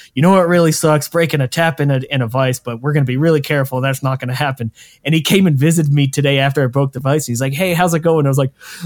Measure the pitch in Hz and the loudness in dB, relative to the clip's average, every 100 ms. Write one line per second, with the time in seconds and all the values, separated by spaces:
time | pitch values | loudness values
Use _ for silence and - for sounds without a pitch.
0 | - 127 165 190 170 175 165 156 156 151 | -10 0 4 4 4 4 2 2 2 2
1 | - 170 165 151 131 - 165 151 143 131 | 0 -2 0 0 -2 0 0 0 0 0
2 | 131 139 117 127 131 127 - 117 139 151 | -2 -4 -2 0 -2 -2 -8 -8 -2 0
3 | 127 127 160 156 139 147 131 127 135 135 | 0 0 2 0 0 -2 -2 -2 -2 -2
4 | 131 131 123 131 147 131 113 - - _ | -4 -4 -4 -4 -4 -4 -8 -10 -20 _
5 | 143 160 147 196 185 139 151 165 147 143 | -2 0 2 2 2 2 2 2 2 2
6 | 139 143 139 139 139 143 131 139 139 156 | 0 0 0 2 0 0 0 0 -2 -4
7 | 139 156 - 117 135 139 185 170 180 165 | -2 -2 -2 -4 -4 -2 -2 0 0 0
8 | 165 160 139 135 131 - - - | 0 2 2 0 -2 -6 -20 -16